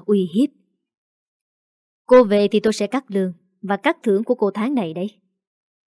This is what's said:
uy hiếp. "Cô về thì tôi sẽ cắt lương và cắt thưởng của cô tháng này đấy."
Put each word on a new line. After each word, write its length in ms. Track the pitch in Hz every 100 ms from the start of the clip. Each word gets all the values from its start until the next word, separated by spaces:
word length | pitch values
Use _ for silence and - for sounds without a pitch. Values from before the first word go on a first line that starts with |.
| -
uy 240 | 208 180 180
hiếp. 140 | 285 _ _ _ _ _ _ _ _ _ _ _ _ _ _ _ -
"Cô 180 | 254
về 240 | 220 202 202
thì 120 | 214
tôi 140 | 214
sẽ 140 | 214 208
cắt 240 | 269 -
lương 220 | 196 185 170 _ _
và 160 | 190 202
cắt 200 | 285 339
thưởng 200 | 233 196
của 120 | 233 247
cô 160 | 202
tháng 240 | 202 226 277
này 180 | 170
đấy." 160 | 160 202 - _ _ _ _ _ _ _